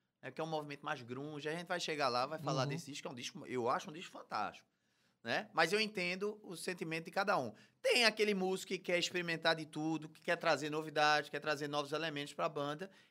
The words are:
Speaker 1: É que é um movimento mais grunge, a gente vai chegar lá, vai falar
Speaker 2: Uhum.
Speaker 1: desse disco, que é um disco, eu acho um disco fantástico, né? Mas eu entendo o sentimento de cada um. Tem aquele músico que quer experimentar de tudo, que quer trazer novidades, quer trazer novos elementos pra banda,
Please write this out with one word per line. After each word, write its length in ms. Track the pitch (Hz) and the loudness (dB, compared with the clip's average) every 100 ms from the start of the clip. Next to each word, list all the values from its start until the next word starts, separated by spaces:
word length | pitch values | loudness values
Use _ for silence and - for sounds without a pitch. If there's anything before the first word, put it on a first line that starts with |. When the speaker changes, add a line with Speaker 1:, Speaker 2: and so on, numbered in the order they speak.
| _ _ | _ _
Speaker 1:
É 80 | 131 | -12
que 120 | 131 | -6
é 20 | |
um 40 | 160 | -4
movimento 360 | 156 147 143 147 | -4 -6 -8 -4
mais 160 | 143 | -6
grunge, 460 | 120 127 147 147 151 | -6 -8 -6 -6 -4
a 60 | |
gente 140 | 170 175 | -4 -2
vai 120 | 175 | -4
chegar 300 | 175 151 135 | -2 2 2
lá, 160 | 123 135 | 2 0
vai 140 | 156 | -2
falar 240 | 147 135 | -2 0
Speaker 2:
Uhum. 60 | 131 | 0
Speaker 1:
desse 180 | 147 135 | -2 -6
disco, 160 | 143 | -10
que 40 | 175 | -8
é 40 | |
um 40 | 123 | -8
disco, 300 | - 165 131 | -10 -10 -6
eu 240 | 127 117 | 0 2
acho 200 | 165 190 | 0 -2
um 40 | |
disco 180 | 151 190 - | -12 -14 -16
fantástico, 500 | - 113 95 - _ _ _ _ _ _ | -6 -4 -4 -6 _ _ _ _ _ _
né? 260 | 113 147 214 | -2 -2 0
Mas 180 | 151 165 | 2 4
eu 80 | 208 | 4
entendo 580 | 214 214 175 185 208 214 | 0 0 -2 -2 -4 -6
o 140 | - 165 | -10 -8
sentimento 480 | - 180 165 165 175 | -6 -4 -4 -4 -2
de 60 | |
cada 260 | 190 202 180 | 0 2 2
um. 160 | 123 - - _ | 0 -8 -20 _
Tem 220 | 539 269 | 4 6
aquele 300 | 226 214 208 | 6 6 4
músico 360 | 196 185 190 - | 4 2 0 -2
que 80 | 180 | -4
quer 220 | - 175 | 2 2
experimentar 560 | 165 180 170 165 165 160 | 2 -2 -2 2 2 2
de 100 | 151 | 0
tudo, 440 | 156 156 156 160 | -4 -2 -2 -6
que 120 | - | -8
quer 140 | - 170 | -2 2
trazer 340 | 170 147 151 | 4 2 2
novidades, 600 | 151 156 151 151 151 147 | -4 -2 4 6 6 2
quer 100 | 143 | -4
trazer 300 | 151 147 147 | -2 -2 0
novos 240 | 147 139 | -2 -2
elementos 400 | 151 160 143 143 | -2 -2 -4 -6
pra 160 | - 170 | -2 -2
banda, 420 | 151 143 151 190 - _ | -2 -4 -4 -8 -14 _